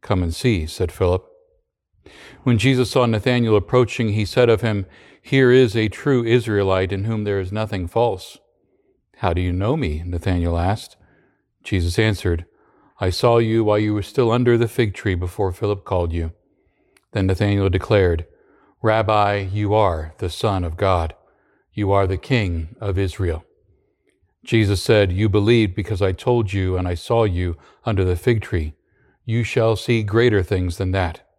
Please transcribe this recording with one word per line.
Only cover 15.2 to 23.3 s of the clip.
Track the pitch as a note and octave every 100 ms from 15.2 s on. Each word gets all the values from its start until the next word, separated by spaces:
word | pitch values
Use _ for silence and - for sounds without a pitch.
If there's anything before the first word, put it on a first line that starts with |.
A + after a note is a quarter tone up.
| F2+ - G2
Philip | F2 G#2 G2+
called | - F#2 F2
you." | E2+ E2 - _ _ _ _ _ _ _
Then | - F#2+
Nathanael | F#2+ G#2 G2+ F#2+
declared, | F2+ - G#2+ F#2 E2+ - _ _ _ _ _
"Rabbi, | A2 A2 G#2 G#2+ G2+ G2+ G2
you | G2+ G#2
are | G#2+ G2+ E2 D#2+ -
the | F#2+
Son | - A2+ F#2+
of | E2+ E2
God. | G2 F#2 D#2+ - _ _ _ _ _
You | - G2+
are | G2 G2
the | F#2+
King | - B2+ G2+ E2+ D#2+ A2
of | G#2 F#2+
Israel." | F#2+ - F#2